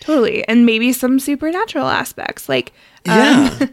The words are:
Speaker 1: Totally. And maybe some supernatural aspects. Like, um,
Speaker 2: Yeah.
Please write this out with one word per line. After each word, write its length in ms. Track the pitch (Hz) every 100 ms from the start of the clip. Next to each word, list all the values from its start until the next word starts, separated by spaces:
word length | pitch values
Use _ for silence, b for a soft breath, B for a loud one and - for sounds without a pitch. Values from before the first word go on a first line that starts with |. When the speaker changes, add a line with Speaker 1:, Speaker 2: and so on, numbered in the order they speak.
Speaker 1:
Totally. 460 | - 311 220 - -
And 180 | 233 233
maybe 260 | 226 240
some 260 | 254 254 262
supernatural 640 | 277 285 311 349 453 302 262
aspects. 600 | - - - - - -
Like, 240 | - - - b b 180
um, 80 | 214
Speaker 2:
Yeah. 500 | 277 277 269 - 269